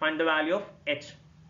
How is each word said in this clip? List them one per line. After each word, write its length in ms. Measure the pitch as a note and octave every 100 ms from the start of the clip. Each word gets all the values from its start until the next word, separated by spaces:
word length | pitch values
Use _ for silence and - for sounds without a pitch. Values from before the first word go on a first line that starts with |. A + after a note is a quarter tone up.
Find 140 | D#3 D#3
the 60 | E3
value 220 | D#3 D#3 G3
of 60 | G3+ - - D3
h. 80 | - - - -